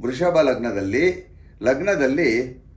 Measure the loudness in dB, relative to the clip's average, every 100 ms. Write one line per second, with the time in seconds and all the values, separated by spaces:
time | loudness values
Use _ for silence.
0 | -8 -2 2 4 2 0 -2 -4 -2 0
1 | 0 -2 -12 -20 -20 -4 -2 0 0 0
2 | 0 2 0 0 -4 -10 -20